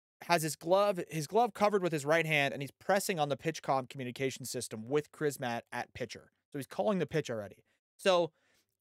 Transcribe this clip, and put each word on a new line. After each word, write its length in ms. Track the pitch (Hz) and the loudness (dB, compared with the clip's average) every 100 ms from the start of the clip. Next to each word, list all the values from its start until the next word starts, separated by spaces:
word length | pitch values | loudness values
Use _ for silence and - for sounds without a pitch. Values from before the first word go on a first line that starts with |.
| _ _ | _ _
has 200 | - 170 | 2 2
his 120 | 156 | 2
glove, 460 | - 165 190 208 180 - | -4 2 4 4 0 -4
his 160 | 156 143 | -6 0
glove 280 | 208 240 | 2 2
covered 280 | - 208 202 | 2 2 4
with 100 | 175 | 2
his 140 | 156 139 | 0 2
right 200 | 165 160 | 2 4
hand, 280 | 151 139 | 4 2
and 80 | 135 | 0
he's 80 | 139 | -8
pressing 480 | _ - 196 - 170 | _ 0 0 2 0
on 120 | 143 | 0
the 60 | 135 | 0
PitchCom 520 | 165 151 - 135 127 | -2 -4 0 0 -2
communication 560 | 135 123 120 135 - | -8 -8 -4 -4 -4
system 440 | 127 127 - 110 113 | -8 -8 -6 -8 -2
with 220 | 147 147 | -2 -2
Crismatt 520 | - 151 135 123 117 - | -4 -4 -2 -4 -4 -6
at 200 | 120 - | -8 -8
pitcher. 380 | - 120 - - _ _ | -8 -10 -10 -18 _ _
So 60 | 143 | -10
he's 100 | 127 | -8
calling 320 | - 208 190 | -2 0 0
the 60 | 147 | 0
pitch 240 | 156 - | -2 -2
already. 340 | 113 98 - _ _ _ _ | -6 -8 -14 _ _ _ _
So 340 | 196 175 165 _ _ _ _ _ | 2 4 2 _ _ _ _ _